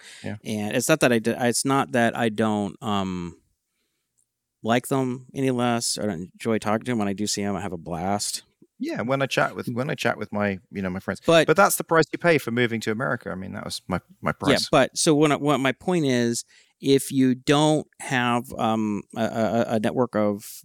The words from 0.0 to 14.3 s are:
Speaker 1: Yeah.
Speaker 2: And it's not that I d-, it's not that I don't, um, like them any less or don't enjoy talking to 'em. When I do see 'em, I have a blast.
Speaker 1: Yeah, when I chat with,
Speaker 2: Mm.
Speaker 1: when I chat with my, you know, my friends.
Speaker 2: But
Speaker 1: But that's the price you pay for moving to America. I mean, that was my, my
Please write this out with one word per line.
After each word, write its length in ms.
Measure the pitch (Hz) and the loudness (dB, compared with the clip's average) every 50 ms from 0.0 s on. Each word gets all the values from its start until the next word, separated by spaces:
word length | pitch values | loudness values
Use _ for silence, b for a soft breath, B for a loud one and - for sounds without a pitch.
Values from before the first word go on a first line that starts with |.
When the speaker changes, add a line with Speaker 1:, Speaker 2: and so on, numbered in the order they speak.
| B B B B B | B B B B B
Speaker 1:
Yeah. 140 | 104 101 104 - | -10 -10 -10 -8
Speaker 2:
And 320 | - 107 107 104 104 - | -6 -6 -4 -4 -4 -2
it's 120 | 131 117 - | -2 0 0
not 120 | 160 151 | 0 2
that 120 | - 131 120 | 2 2 2
I 60 | 113 | 2
d-, 140 | 110 117 110 - | 0 0 -2 0
it's 260 | 127 120 117 - - | 0 0 0 0 0
not 280 | 139 135 139 127 - 139 | 0 0 0 0 0 0
that 240 | 123 117 113 - | 2 2 2 0
I 120 | - 120 117 | 0 -2 -2
don't, 480 | 107 104 113 110 107 104 104 98 - - - | 0 0 0 0 0 0 -2 -4 -6 -6 -6
um, 580 | 117 101 101 98 95 92 90 87 87 82 - _ _ _ _ _ _ _ _ _ _ _ _ _ _ _ _ _ _ _ _ _ _ _ _ - | -2 -2 -2 -2 -2 -4 -6 -6 -8 -10 -14 _ _ _ _ _ _ _ _ _ _ _ _ _ _ _ _ _ _ _ _ _ _ _ _ -2
like 260 | 110 117 123 - - | 0 0 0 0 0
them 380 | 139 135 131 127 123 131 127 - - | 0 0 0 -2 -4 -6 -10 -10 -6
any 160 | 139 135 131 | -2 0 0
less 460 | 127 120 120 123 120 117 117 - - - | 0 2 2 0 0 0 -2 -2 -4 -2
or 80 | - 107 | -4 -4
don't 220 | 98 80 92 87 - | -4 -4 -8 -12 -12
enjoy 240 | - - 117 113 104 | -8 -4 -2 -2 0
talking 260 | - 104 107 113 - | 0 0 -2 0 0
to 80 | 127 123 | -2 -2
'em. 60 | 113 | -2
When 100 | 104 101 | -2 -2
I 40 | 98 | -2
do 140 | 95 107 | -4 -4
see 160 | 101 - - 101 | -4 -4 -4 -2
'em, 140 | 101 101 | -2 -4
I 40 | 92 | -4
have 120 | 98 101 90 | -4 -6 -8
a 60 | 85 | -8
blast. 640 | 80 82 87 80 85 95 101 104 - - - - - _ _ _ _ _ _ - | -8 -8 -6 -4 -2 -2 -2 -2 -2 -4 -8 -8 -10 _ _ _ _ _ _ -8
Speaker 1:
Yeah, 220 | 233 320 330 - 104 | -8 -6 -4 -4 -2
when 200 | 120 135 135 139 | -2 0 0 0
I 40 | |
chat 300 | 131 - 147 147 147 - | 0 0 0 0 0 -2
with, 100 | - 107 - | -6 -6 -6
Speaker 2:
Mm. 60 | 120 | -4
Speaker 1:
when 140 | 113 131 147 | -4 -4 -4
I 40 | - | -4
chat 240 | - - 117 - - | -4 -2 -2 -2 -4
with 140 | 107 - - | -6 -6 -2
my, 260 | 104 104 101 98 92 - _ | -2 0 0 -2 -4 -8 _
you 120 | - 98 95 | -8 -6 -6
know, 80 | 92 | -4
my 100 | 90 95 | -6 -6
friends. 200 | - - 98 - - | -6 -6 -6 -4 2
Speaker 2:
But 220 | - 165 165 151 | 4 4 6 6
Speaker 1:
But 100 | 139 156 | 4 4
that's 200 | 180 202 190 - | 4 4 4 4
the 80 | - 175 | 0 -2
price 200 | - 170 160 156 - - | 2 2 2 2 2 0
you 60 | 151 | 0
pay 180 | - 175 170 139 | 2 4 4 2
for 120 | - - | 2 0
moving 300 | 117 120 123 113 117 113 - | 0 0 0 0 0 -2 -2
to 80 | 113 | -4
America. 400 | 110 110 135 143 127 120 - - | -4 -2 -2 -4 -4 -4 -6 -8
I 40 | 87 | -8
mean, 180 | 92 95 95 98 | -8 -8 -10 -10
that 100 | 104 - | -10 -10
was 160 | - - - - - | -10 -10 -10 -6 -4
my, 120 | - - - _ - _ | -4 -4 -4 _ -16 _
my 120 | - 78 | -4 -4